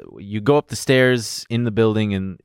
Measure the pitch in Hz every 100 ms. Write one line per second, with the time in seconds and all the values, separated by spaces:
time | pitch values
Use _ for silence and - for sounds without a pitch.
0 | 50 - 98 107 104 147 - 113 - 131
1 | 127 123 110 - - 117 120 104 113 107
2 | 107 98 95 90